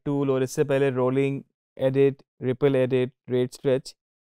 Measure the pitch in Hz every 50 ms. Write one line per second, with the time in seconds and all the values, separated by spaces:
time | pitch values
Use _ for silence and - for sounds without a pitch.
0 | - 147 143 139 143 135 135 131 131 127 - 156 147 139 139 139 139 139 123 127
1 | 123 127 131 139 139 139 139 139 - _ _ _ _ _ _ - 135 135 131 139
2 | 139 139 135 - _ _ _ - 127 127 127 - 147 143 135 131 131 123 131 127
3 | 127 127 - _ _ - 123 123 127 123 - - - 143 127 139 - - - _
4 | _ _ _ _